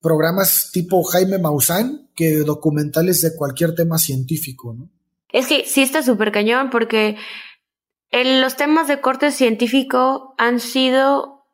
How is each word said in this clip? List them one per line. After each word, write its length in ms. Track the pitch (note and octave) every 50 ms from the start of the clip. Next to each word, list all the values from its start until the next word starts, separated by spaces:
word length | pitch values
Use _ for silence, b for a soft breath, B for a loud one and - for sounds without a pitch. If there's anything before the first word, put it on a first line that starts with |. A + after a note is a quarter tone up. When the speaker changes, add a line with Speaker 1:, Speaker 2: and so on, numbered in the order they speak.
Speaker 1:
programas 680 | _ D#3+ D#3+ D#3 D#3 E3 E3+ F#3+ G3 F3+ - - - - -
tipo 300 | F#3 E3+ F3 F#3 F#3 E3+
Jaime 340 | - - F3+ F#3+ F#3+ F#3+ F#3+
Maussan 720 | F3 D#3 D3 C#3+ B2 - E3+ F#3 A3+ B3+ D4 D4 - _ _
que 220 | - E3 D#3+ D#3 D#3
documentales 840 | D3+ D3 D3 D3 - D#3+ D#3 D3+ D3+ D3 - D#3+ E3 F#3 F3+ - -
de 120 | E3 D#3+
cualquier 400 | - C#3+ C#3 C3 - F3 E3 D#3+
tema 240 | E3 E3+ E3 D#3+ D#3+
científico, 760 | - - C3+ C3 C3 B2+ D#3+ D#3 - C3+ B2+ - - A#2+ A2+
¿no? 160 | A#2 C#3 F3 _ _ _ _ _ _ _ _
Speaker 2:
Es 160 | - A#3 C4
que 180 | B3+ D#4 C#4 -
sí 180 | - - C#4 C4+
está 200 | C4 C4+ D#4 C#4
súper 300 | B3 B3 G3 G#3+ G#3+ G#3
cañón 380 | G#3 G#3 A3 A#3 B3+ C4+ C4
porque 460 | B3+ A#3 A3+ A3+ A3+ A3 G#3+ G#3+ G#3 G#3+ B B B B B B B B _ _ _ _ _ _ _ _ _ _
el, 300 | - A#3+ B3+ C4 C4 C4
los 160 | C4 C4 B3+
temas 320 | - C#4+ D4 D4+ D#4+ E4 C#4
de 120 | D4 C#4
corte 300 | - C4 C4 B3+ - D4
científico 1040 | C#4 - C4 A#3 A3+ G#3+ B3 A3+ A#3 C#4 C4+ C4+ - B3+ B3+ C4 C4+ C#4+ - - - -
han 220 | A#3 A#3+ A#3+ A#3+
sido 840 | A#3+ - - C4 C4 C4 B3+ C4 C4+ C4+ C#4 C#4 - - - _ _ _